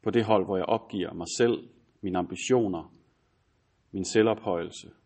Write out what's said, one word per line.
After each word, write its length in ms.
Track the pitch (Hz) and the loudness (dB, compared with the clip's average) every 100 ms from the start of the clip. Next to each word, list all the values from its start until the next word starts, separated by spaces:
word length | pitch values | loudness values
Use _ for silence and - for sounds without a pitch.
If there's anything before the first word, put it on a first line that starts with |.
på 100 | 113 | 2
det 140 | 117 107 | 0 4
hold, 200 | 107 92 | 2 2
hvor 120 | 92 | -2
jeg 80 | 87 | 0
opgiver 480 | 113 - 101 85 | -2 -2 -6 -6
mig 140 | 90 85 - | -6 -10 0
selv, 320 | 117 117 - _ _ _ | 2 0 -6 _ _ _
mine 160 | 98 90 | -4 -4
ambitioner, 760 | 87 92 - 127 107 87 80 _ _ _ _ _ _ _ _ _ _ | -4 -8 0 2 2 -4 -10 _ _ _ _ _ _ _ _ _ _
min 140 | 95 92 | -8 0
selvophøjelse 880 | 110 110 110 104 87 80 - - _ | 4 4 2 -2 -4 -4 -12 -20 _